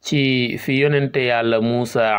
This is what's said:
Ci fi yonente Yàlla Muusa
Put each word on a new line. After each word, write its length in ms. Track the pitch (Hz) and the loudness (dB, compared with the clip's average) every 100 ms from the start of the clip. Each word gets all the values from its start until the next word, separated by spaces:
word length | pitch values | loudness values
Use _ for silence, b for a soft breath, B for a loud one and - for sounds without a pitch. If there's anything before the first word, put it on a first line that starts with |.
| - | -2
Ci 480 | 147 135 131 123 - | 0 2 0 -2 -4
fi 160 | - 135 | -2 0
yonente 400 | 143 147 139 139 | 2 2 0 -2
Yàlla 400 | 127 120 117 113 | 0 0 2 0
Muusa 440 | 113 120 120 127 110 | 0 -2 -2 0 0